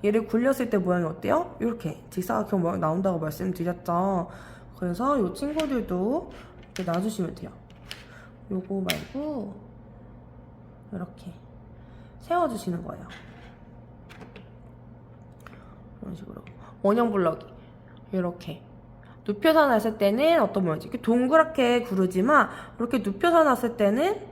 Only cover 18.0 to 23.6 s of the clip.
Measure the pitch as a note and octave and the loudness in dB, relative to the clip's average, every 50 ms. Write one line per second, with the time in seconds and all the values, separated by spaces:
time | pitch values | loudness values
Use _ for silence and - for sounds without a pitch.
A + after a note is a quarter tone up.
18 | - - - F#3 F3+ F3 F3 - - E3 D#3 - - - - - - - - - | -14 -6 -4 -2 -2 -2 -6 -8 -12 -12 -12 -12 -16 -20 -20 -20 -20 -20 -20 -20
19 | - - - - - - G#3 G#3 - D#4+ D#4+ D#4+ D4+ C#4 A#3+ G#3+ G#3+ A3+ A3 - | -20 -20 -20 -12 -6 -6 -6 2 4 4 6 6 6 6 4 4 2 0 0 2
20 | G#3 G3 G3+ A#3+ C#4+ D#4+ E4+ E4 A3+ F#3+ - G3+ F#3 E3+ D#3 D#3+ - - - A#3 | 2 2 4 4 4 4 6 6 4 2 2 0 0 0 0 -2 -6 -8 -10 -4
21 | - A3 A#3 B3 B3+ B3+ D4 D#4+ D#4+ D#4+ D#4+ - B3+ A#3+ A#3+ A#3+ A#3+ - F#3+ F#3+ | 0 2 2 4 4 6 6 6 6 6 4 2 4 4 4 2 2 0 0 2
22 | F#3 F3+ F3+ F#3 F#3 B3+ D4+ C#4+ G#3+ - - - - - - - A3+ A#3+ B3+ B3+ | 2 2 2 2 2 6 6 6 4 4 -2 -12 -14 -16 -6 -4 -2 0 0 0
23 | - G3+ G3 - - F4 E4+ E4+ D#4+ D4 B3 - | 0 -2 -2 2 2 6 6 8 6 6 4 2